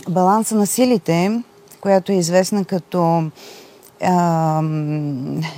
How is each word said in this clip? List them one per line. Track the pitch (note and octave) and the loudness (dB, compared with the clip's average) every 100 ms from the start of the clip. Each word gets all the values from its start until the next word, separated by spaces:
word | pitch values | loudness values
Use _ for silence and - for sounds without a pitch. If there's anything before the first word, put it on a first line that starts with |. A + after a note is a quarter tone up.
| - | -2
баланса | F3+ F3+ G#3+ G#3+ A3 | 0 2 2 0 0
на | G3+ | 0
силите, | - B3+ A3+ - E3 F#3+ A#3 - - - - | 0 2 2 0 0 0 -2 -6 -18 -20 -8
която | G3 F#3+ F3+ | 2 2 2
е | F#3+ | 0
известна | E3 F3+ F#3 G#3 F3+ | 2 2 2 -2 -2
като, | F#3 - F3+ E3 E3 D#3+ - - - - - - - | -4 -4 -2 2 0 -2 -8 -20 -20 -20 -20 -20 -6
ам, | - F3+ F3 E3 D#3+ D#3 D#3 D#3 D3+ D3+ D3 C3 C#3+ C#3+ D#3+ | 0 2 2 2 0 0 -2 -2 -4 -4 -4 -6 -6 -6 -6